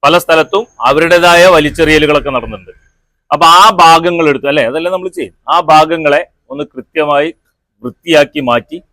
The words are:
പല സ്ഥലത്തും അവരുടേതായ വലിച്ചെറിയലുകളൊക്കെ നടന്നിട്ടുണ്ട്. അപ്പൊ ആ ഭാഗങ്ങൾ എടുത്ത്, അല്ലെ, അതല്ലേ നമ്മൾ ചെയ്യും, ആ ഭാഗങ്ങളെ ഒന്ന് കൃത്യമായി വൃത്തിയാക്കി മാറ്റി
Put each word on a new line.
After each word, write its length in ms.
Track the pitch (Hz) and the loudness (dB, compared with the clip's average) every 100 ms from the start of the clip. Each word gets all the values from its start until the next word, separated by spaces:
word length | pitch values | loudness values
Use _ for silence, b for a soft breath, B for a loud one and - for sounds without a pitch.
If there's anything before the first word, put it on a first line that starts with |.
പല 140 | 139 175 | 0 -2
സ്ഥലത്തും 480 | 175 160 147 196 240 _ | 0 -2 0 -4 -6 _
അവരുടേതായ 640 | 117 143 165 175 175 170 180 | -2 0 2 2 4 4 4
വലിച്ചെറിയലുകളൊക്കെ 840 | 170 147 151 156 156 147 147 139 | 4 0 -2 0 2 2 -2 -2
നടന്നിട്ടുണ്ട്. 400 | 131 113 104 90 - _ _ _ _ _ | -8 -8 -16 -20 -20 _ _ _ _ _
അപ്പൊ 140 | 147 165 | 0 4
ആ 240 | 175 208 | 4 4
ഭാഗങ്ങൾ 580 | 202 165 165 165 170 160 | 4 4 4 2 -2 0
എടുത്ത്, 200 | 135 139 | 0 -2
അല്ലെ, 180 | 147 117 | -2 -2
അതല്ലേ 240 | 143 170 | -4 -6
നമ്മൾ 160 | 185 185 | -6 -8
ചെയ്യും, 260 | 175 107 _ - | -10 -14 _ -4
ആ 80 | 165 | -2
ഭാഗങ്ങളെ 680 | 156 156 160 165 151 143 180 _ _ | 2 2 2 -2 -2 -2 -4 _ _
ഒന്ന് 140 | 139 | -14
കൃത്യമായി 720 | 147 127 - 160 151 143 156 165 _ _ _ _ | -12 -14 -12 -6 -2 -2 -4 -8 _ _ _ _
വൃത്തിയാക്കി 580 | 123 - 170 156 147 151 | -16 -16 0 0 0 -4
മാറ്റി 420 | 135 202 - 165 _ | -4 -4 -4 -18 _